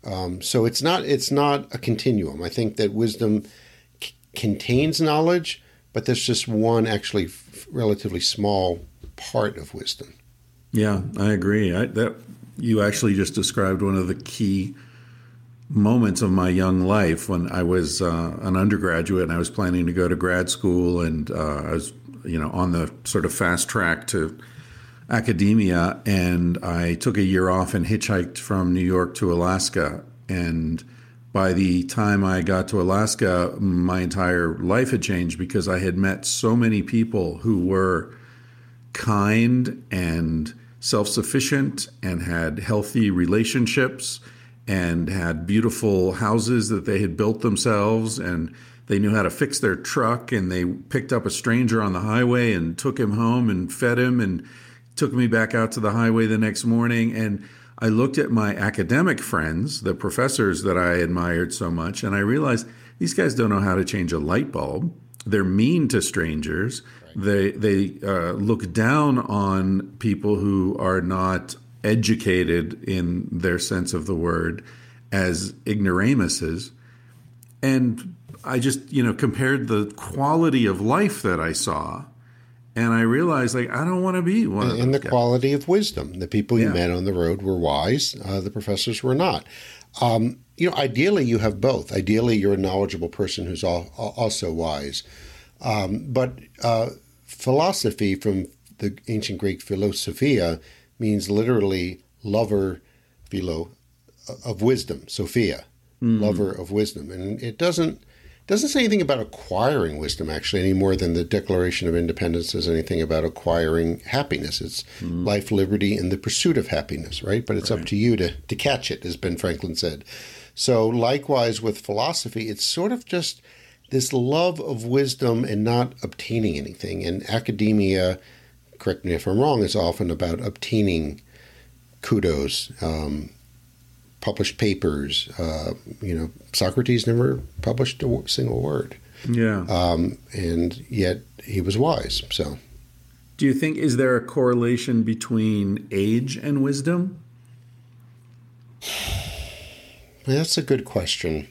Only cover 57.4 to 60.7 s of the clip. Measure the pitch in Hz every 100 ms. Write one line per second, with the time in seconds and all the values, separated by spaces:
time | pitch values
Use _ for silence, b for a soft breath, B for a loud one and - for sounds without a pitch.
57.4 | B B B B 113 110 131 135 - 113
58.4 | 104 98 101 - 87 127 185 143 - 92
59.4 | 78 80 123 - 98 90 101 - 131 135
60.4 | 104 80 98